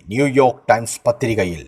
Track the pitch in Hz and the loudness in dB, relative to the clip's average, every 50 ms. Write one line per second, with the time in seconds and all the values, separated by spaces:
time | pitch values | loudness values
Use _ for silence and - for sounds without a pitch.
0 | - 78 104 127 143 143 127 135 135 127 117 - - - 113 113 117 - - - | -14 -6 -2 -2 0 0 2 4 2 2 2 -2 0 0 0 0 0 -6 -10 -6
1 | - 123 117 - 139 117 110 107 98 90 85 78 - | -2 -2 -2 -2 -2 -2 0 0 -2 -2 -4 -8 -14